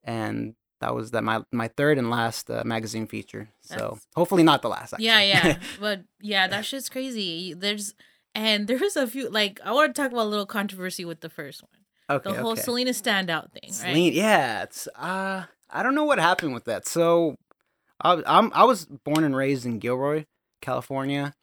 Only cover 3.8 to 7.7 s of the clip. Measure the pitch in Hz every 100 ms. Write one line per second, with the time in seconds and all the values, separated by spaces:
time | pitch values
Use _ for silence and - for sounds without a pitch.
3.8 | 107 110 - - 170 190 165 277 117 98
4.8 | - - 220 220 196 190 165 139 - -
5.8 | 208 196 - _ 208 196 185 202 214 269
6.8 | 254 262 262 233 190 165 185 165 196